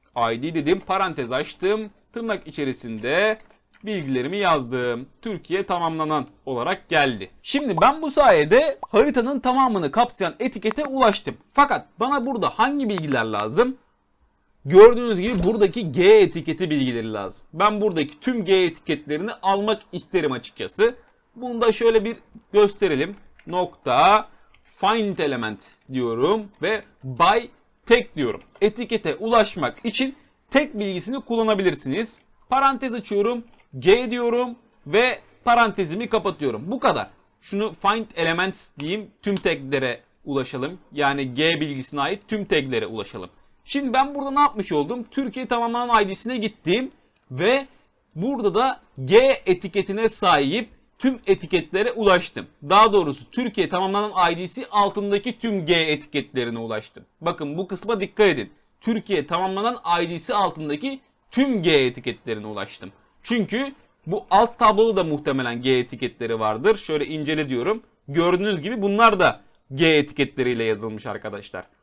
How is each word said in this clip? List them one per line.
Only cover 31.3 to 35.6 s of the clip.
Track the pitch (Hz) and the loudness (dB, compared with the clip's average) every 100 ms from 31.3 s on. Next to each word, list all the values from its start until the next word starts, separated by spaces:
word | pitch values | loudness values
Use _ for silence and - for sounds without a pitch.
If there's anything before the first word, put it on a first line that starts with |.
| 226 220 202 180 147 131 175 226 - _ _ - | 0 2 2 0 -2 -4 -6 -6 -12 _ _ -4
Parantez | 262 269 262 262 | 0 2 0 -6
açıyorum. | 226 - 202 220 240 233 _ _ 131 | -8 -4 -2 0 -4 -10 _ _ 0
G | 165 240 247 | 4 4 2
diyorum | 247 233 240 247 240 _ _ 143 | -4 -2 -2 -2 -8 _ _ -2
ve | 202 254 202 _ _ | 0 2 -2 _ _
parantezimi | 240 233 | 2 4